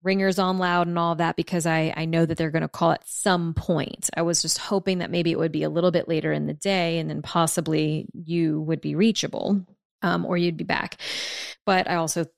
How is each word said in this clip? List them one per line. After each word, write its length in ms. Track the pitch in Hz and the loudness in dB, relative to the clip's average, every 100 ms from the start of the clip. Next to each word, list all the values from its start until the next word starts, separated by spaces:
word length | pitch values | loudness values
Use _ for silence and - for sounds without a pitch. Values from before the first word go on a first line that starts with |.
ringer's 360 | 180 196 190 190 | 0 2 2 2
on 200 | 185 185 | 2 2
loud 300 | 180 175 170 | 2 2 2
and 100 | 175 | 2
all 140 | 170 | 0
of 60 | 165 | 2
that 180 | 165 170 | 0 0
because 280 | 170 180 165 | -2 0 2
I, 260 | 160 160 - | 2 2 -2
I 80 | 160 | 0
know 180 | 165 165 | 2 2
that 100 | 160 | 2
they're 140 | 160 | 0
gonna 180 | 160 160 | 0 -4
call 240 | - 170 | 0 2
at 160 | 160 - | 2 -2
some 460 | - - 180 165 | -4 0 2 2
point. 540 | 160 - 165 - - - - | -2 0 0 -2 -4 -6 -2
I 60 | |
was 200 | 170 170 | 0 0
just 160 | 165 - | 0 -2
hoping 400 | - 196 190 185 | 0 -2 0 -2
that 120 | 165 | 0
maybe 200 | 175 165 | 0 0
it 80 | 160 | 2
would 140 | 165 | 0
be 100 | 156 | 0
a 80 | 151 | -2
little 200 | 156 180 | 2 2
bit 180 | 170 - | 2 0
later 240 | 160 156 | -2 0
in 140 | 151 147 | 0 -2
the 80 | |
day 440 | 151 196 190 170 165 | -4 -2 0 0 0
and 120 | 156 | -2
then 120 | 151 | -6
possibly 840 | 151 175 165 - 160 156 156 151 - | -4 0 2 0 0 0 2 -2 -4
you 480 | - 160 170 165 156 | -14 -4 0 2 0
would 180 | 156 160 | -2 -2
be 140 | 151 | -2
reachable, 720 | 151 220 - - - 50 202 180 _ _ _ | 2 2 2 -2 -4 0 0 0 _ _ _
um, 220 | 180 175 | -2 0
or 120 | 180 175 | 0 0
you'd 200 | 175 160 | 0 -2
be 80 | |
back. 340 | 170 - - - - - - - - - - | -4 -4 -4 -10 -10 -8 -8 -10 -12 -8 0
But 220 | 185 - | 0 2
I 80 | 175 | 0
also 300 | 160 170 160 | 0 -2 -4